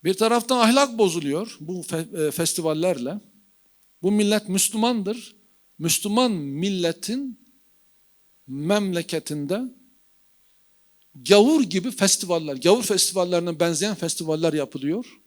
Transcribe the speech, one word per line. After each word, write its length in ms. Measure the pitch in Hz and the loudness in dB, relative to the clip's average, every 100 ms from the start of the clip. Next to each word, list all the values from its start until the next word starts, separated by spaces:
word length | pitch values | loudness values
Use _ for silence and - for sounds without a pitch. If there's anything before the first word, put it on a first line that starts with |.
Bir 100 | 165 | -2
taraftan 440 | 190 220 240 233 254 | 0 2 2 0 4
ahlak 400 | 226 254 277 226 | 6 6 2 2
bozuluyor 580 | 202 165 143 147 220 - | 0 2 -2 -4 -4 -10
bu 120 | 156 180 | -10 -10
fe-, 460 | 160 165 165 165 151 | -6 -6 -6 -4 -4
e, 40 | |
festivallerle. 880 | 139 165 - 160 156 180 151 120 208 - _ _ _ _ _ _ _ | 0 -2 -2 -2 0 0 0 -4 -8 -12 _ _ _ _ _ _ _
Bu 100 | 185 | 0
millet 360 | 208 208 214 208 | 2 4 2 0
Müslümandır. 880 | 185 - 220 233 233 190 233 - _ _ _ _ _ | -2 0 0 0 0 -4 -6 -10 _ _ _ _ _
Müslüman 540 | 160 - 208 214 247 | -2 -2 0 2 2
milletin 1080 | 190 143 139 190 190 170 165 - 247 277 233 _ _ _ _ _ _ _ _ _ _ - | 0 -4 -4 -2 0 -2 -2 -6 -6 -6 -12 _ _ _ _ _ _ _ _ _ _ -12
memleketinde 1300 | 135 151 208 196 170 165 165 - 151 143 196 254 - _ _ _ _ _ _ _ _ _ _ _ _ _ | -8 0 0 0 -4 -4 -6 -6 -8 -4 -4 -6 -12 _ _ _ _ _ _ _ _ _ _ _ _ _
gavur 480 | 143 127 202 233 320 | -14 4 6 8 4
gibi 280 | 220 185 202 | 2 -2 -4
festivaller, 680 | 196 196 - 185 170 156 135 | 0 0 2 0 -2 -2 0
gavur 260 | 170 220 | 4 4
festivallerine 760 | 233 190 - 185 175 175 175 160 | 4 0 0 0 0 0 -2 0
benzeyen 340 | 170 156 196 | 0 0 -2
festivaller 580 | 196 170 - 160 156 165 | -4 -6 -6 -4 0 0
yapılıyor. 640 | 151 139 135 139 185 247 - | 0 -4 -6 -4 -4 -6 -18